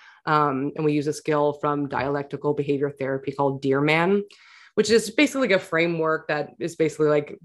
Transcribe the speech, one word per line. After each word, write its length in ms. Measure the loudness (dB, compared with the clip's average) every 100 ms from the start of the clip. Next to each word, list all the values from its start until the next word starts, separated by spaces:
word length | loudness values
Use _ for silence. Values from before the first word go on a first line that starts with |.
| -20 -12 -2
Um, 460 | 2 2 0 -4 -2
and 100 | 0
we 80 |
use 140 | 0 -2
a 60 |
skill 400 | -4 -2 0 0
from 340 | 0 -2 -2 -2
dialectical 640 | -4 -2 -4 -6 -4 -2
behavior 380 | -2 -2 -2 -2
therapy 400 | -4 -4 -4 -6
called 300 | -2 -2 0
Dear 200 | 0 2
Man, 420 | 2 2 2 0 -2 -12 -20 -20 -6 -2
which 140 | 2
is 200 | 2 2
basically, 380 | 2 2 2 0
like, 100 | 0
a 20 |
framework 680 | 0 0 0 0 -2 -2 -2
that 240 | -4 -4 -8
is 160 | -8 -2
basically, 320 | -2 2 2
like, 300 | 2 0 -10